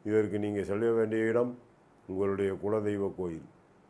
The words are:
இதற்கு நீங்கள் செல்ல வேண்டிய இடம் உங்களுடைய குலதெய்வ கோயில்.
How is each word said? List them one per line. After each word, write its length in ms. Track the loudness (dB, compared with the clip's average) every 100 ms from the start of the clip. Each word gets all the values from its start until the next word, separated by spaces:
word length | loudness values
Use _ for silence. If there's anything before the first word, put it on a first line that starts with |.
இதற்கு 340 | 0 2 2 0
நீங்கள் 260 | -2 -2
செல்ல 260 | -2 0 2
வேண்டிய 320 | 2 2 2
இடம் 360 | 2 2 0 -4 -18 -20 _ _ -8
உங்களுடைய 460 | -2 0 0 0
குலதெய்வ 640 | -2 -2 0 0 0 -2 -4
கோயில். 300 | -6 -8 -12 -20 _ _